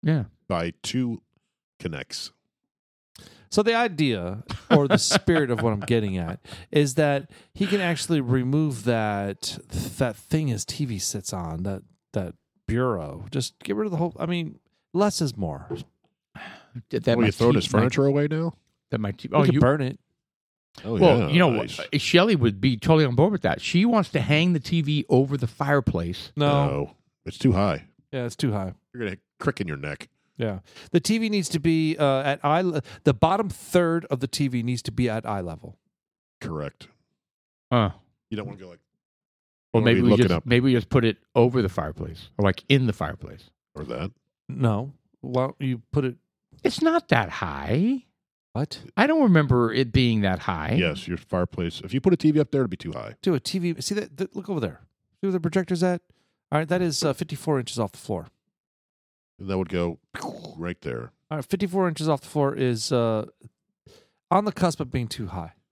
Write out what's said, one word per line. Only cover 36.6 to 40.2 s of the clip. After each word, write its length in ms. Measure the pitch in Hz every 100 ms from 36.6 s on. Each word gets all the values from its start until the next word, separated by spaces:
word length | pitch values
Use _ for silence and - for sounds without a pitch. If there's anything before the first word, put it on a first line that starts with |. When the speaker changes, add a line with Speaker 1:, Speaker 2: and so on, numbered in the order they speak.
| 73 _ - _ _ _ _ _ _ _ _
Speaker 1:
Huh. 200 | 123 104 - _ _ _
Speaker 2:
You 80 | 107
don't 80 | 104
wanna 120 | -
go 80 | 92
like 100 | 87 _ _ _ _ _ _ _ _ _
Speaker 1:
Well, 80 | 117
Speaker 2:
wanna 40 | 117
Speaker 1:
maybe 140 | 98
Speaker 2:
be 20 |
Speaker 1:
we 60 | 90
Speaker 2:
looking 140 | 101